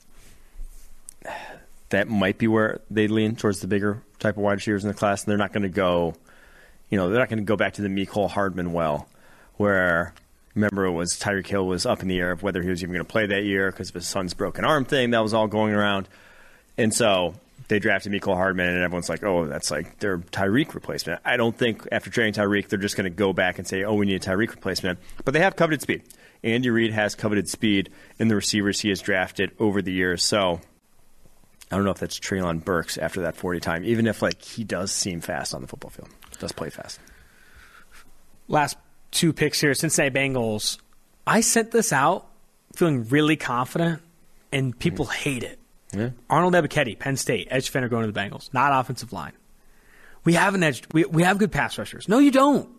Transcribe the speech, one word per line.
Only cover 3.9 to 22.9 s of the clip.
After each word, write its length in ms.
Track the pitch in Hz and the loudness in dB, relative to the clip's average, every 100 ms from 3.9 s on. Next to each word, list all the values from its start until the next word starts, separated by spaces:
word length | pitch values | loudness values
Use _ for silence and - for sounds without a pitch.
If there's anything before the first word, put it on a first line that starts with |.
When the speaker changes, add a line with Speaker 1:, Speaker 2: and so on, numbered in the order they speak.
| 104 - _ | -4 -10 _
Speaker 1:
type 180 | 110 104 | -4 0
of 60 | |
wide 120 | 101 | 0
receivers 280 | 98 - 101 | 0 0 0
in 40 | 104 | -2
the 60 | |
class. 280 | 98 104 98 | 0 0 0
And 60 | - | 0
they're 80 | 104 | 0
not 140 | 101 | 0
gonna 160 | 110 98 | -2 -2
go, 460 | 90 92 87 85 87 - - - - - - - | 0 2 2 0 -4 -18 -20 -20 -20 -20 -20 -4
you 100 | 104 | 0
know, 100 | 90 | 2
they're 100 | 117 | 2
not 80 | 127 | 2
gonna 140 | 110 | -2
go 140 | 101 101 | -2 0
back 180 | 98 | 0
to 80 | - | -2
the 60 | 101 | -4
Mecole 400 | 98 95 107 92 | -2 -2 -2 -2
Hardman 420 | 101 98 90 87 | 0 -2 -2 -4
well, 360 | 85 80 73 - - - - - - | 0 0 -2 -6 -20 -20 -20 -20 -2
where, 580 | 104 95 90 85 87 - _ _ _ | 2 4 4 2 0 -8 _ _ _
remember, 300 | - 104 98 95 | -2 0 0 0
it 60 | |
was 200 | 85 87 - | 0 -2 -4
Tyreek 280 | 107 98 90 | -2 -2 -2
Hill 200 | 101 92 | -2 0
was 200 | 90 120 | -2 -2
up 160 | 104 | -2
in 60 | 95 | -2
the 100 | 92 | -2
air 140 | 90 | -2
of 100 | 87 | -2
whether 200 | 101 92 | -2 -2
he 60 | 90 | -2
was 120 | 87 | -4
even 100 | 90 | -4
gonna 100 | 87 | -6
play 220 | 82 113 104 | -4 -2 0
that 160 | 98 | 0
year 260 | 101 98 95 | 0 0 0
'cause 180 | - 90 | -4 -10
of 40 | |
his 120 | 90 - | -10 -6
son's 260 | 98 90 | -4 -4
broken 300 | - 95 87 | -4 -6 -2
arm 200 | 117 156 | 0 0
thing 260 | 127 143 120 | 0 0 2
that 100 | 117 | 2
was 120 | 107 | 2
all 120 | 110 110 | 2 0
going 280 | 107 107 | 0 2
around. 340 | 104 101 98 92 - - - - - _ - | 2 2 0 -4 -16 -20 -20 -20 -20 _ 0
And 160 | 110 | 0
so 400 | - 113 95 87 92 - - - | 4 4 4 2 -4 -18 -20 -2
they 100 | 107 | 0
drafted 320 | 107 95 101 | 2 0 -2
Mecole 220 | 101 101 | -4 0
Hardman, 340 | 90 95 92 90 | 2 2 2 0
and 140 | 90 | 0
everyone's 260 | 90 87 87 | 0 -2 -4
like, 140 | 82 | -4
"Oh, 240 | 104 87 80 | 0 0 0
that's, 240 | 71 - | -4 -4
like, 300 | 76 92 - | -4 -6 -6
their 180 | 104 87 | -4 -4
Tyreek 560 | 87 - 98 117 160 | -6 -2 2 2 0
replacement." 460 | - - 73 - 85 | -6 -8 -8 -6 -6
I 120 | - 123 | -2 2
don't 200 | 117 113 | 2 2
think 300 | 120 104 - | -2 -2 -4
after 180 | 107 - | -6 -2
trading 220 | 123 110 | 0 0
Tyreek, 360 | 107 101 101 - | 2 2 2 0
they're 120 | 104 | -2
just 160 | 101 | -2